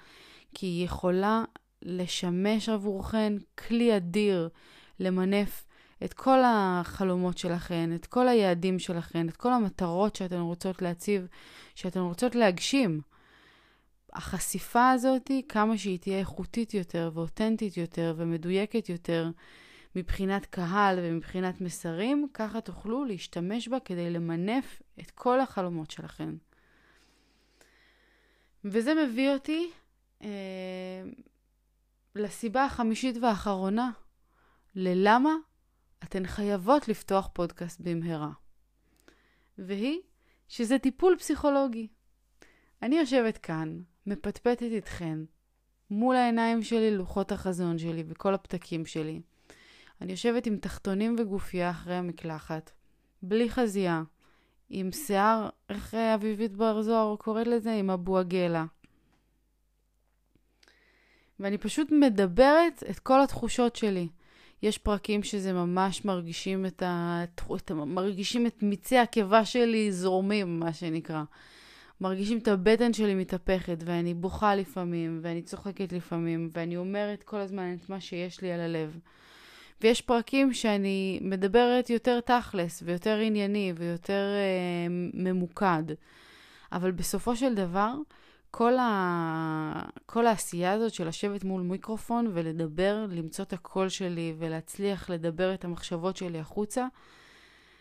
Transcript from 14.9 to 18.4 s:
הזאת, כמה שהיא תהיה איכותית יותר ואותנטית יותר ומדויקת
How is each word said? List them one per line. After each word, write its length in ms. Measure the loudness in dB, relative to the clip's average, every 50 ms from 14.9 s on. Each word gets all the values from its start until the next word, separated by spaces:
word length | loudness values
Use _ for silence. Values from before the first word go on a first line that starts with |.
הזאת, 400 | 6 4 4 2 2 2 0 -2 -2 -2 -2 -2
כמה 280 | 0 2 2 2 2 0
שהיא 220 | -2 -4 -4 -4
תהיה 200 | -4 -2 -2 -2
איכותית 540 | -2 -4 -4 -8 -10 -6 -4 -4 -4 -2 -2
יותר 380 | -4 -4 -2 -4 -2 -2 -2 -2
ואותנטית 640 | -4 -6 -6 -2 0 0 0 0 0 -2 -4 -4 -4
יותר 360 | -6 -4 -2 -2 -2 -2 -2 -2
ומדויקת 720 | -2 -2 -2 -2